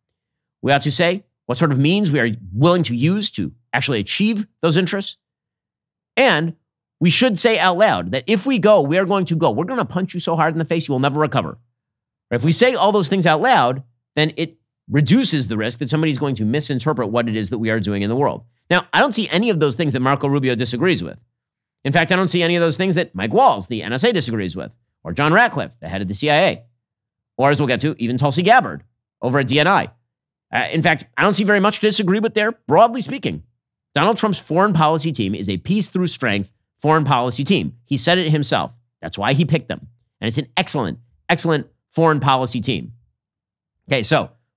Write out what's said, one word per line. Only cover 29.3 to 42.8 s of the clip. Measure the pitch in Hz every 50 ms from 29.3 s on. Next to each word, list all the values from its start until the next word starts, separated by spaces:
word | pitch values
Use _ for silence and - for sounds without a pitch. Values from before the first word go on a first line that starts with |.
| 127 143
at | 131
D | 127 135 147
N | 151 180
I. | 196 135 67 - - _ _ _ _ _ _ _ _ _ _ -
Uh, | - 123 110 76
in | - 160
fact, | 147 175 160 - - _ -
I | -
don't | 160 208 190
see | 170 208
very | 196 208 196
much | 190 214 208 -
to | 208
disagree | 214 - 208 202 175 196 220
with | 214 226 -
there. | 214 214 226 233 _ _ -
Broadly | 147 185 226 240 233 254
speaking, | 185 - 262 277 - 113 78 76 - _ _ _ _ _ _ _ _ _ -
Donald | 143 165 214 226
Trump's | - 220 208 170 -
foreign | - - 156 180 196 214
policy | 170 160 156 151 160 156 143 165
team | 139 - 101 95 104
is | 82 98 98
a | 98 90
peace | - - 196 214 180 -
through | - 185 180
strength | 160 - - 131 113 101 101 98 - _ _ _ _ _ _
foreign | - 151 156 160 147
policy | 139 139 120 123 127 117 -
team. | 135 139 196 135 82 - - - _
He | - 143
said | - - 165 180 185
it | 165 156
himself. | 156 147 139 - 143 98 73 - - _ _ _ _ -
That's | 80 82 - 98
why | 101 120
he | 139 139 175
picked | - 165 156 - -
them. | - - - - _ _ _ _ _ -
And | 101 113
it's | 113 151
an | 139 - -
excellent, | - - - - 143 110 82 62 - _ _ _ _ _ -
excellent | - - - 165 156 143 - - _ _ _ _
foreign | - 160 165 160 151 139
policy | 131 143 135 131 131 123 - 120
team. | 101 135 113 71